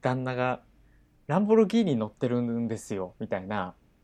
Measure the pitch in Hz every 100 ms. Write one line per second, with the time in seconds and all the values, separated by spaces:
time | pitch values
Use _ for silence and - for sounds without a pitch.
0 | 131 131 127 127 127 123 - _ _ _
1 | _ _ - 156 208 220 208 226 202 123
2 | 107 - 127 120 120 117 117 110 - 101
3 | 92 - 110 98 95 104 92 - _ _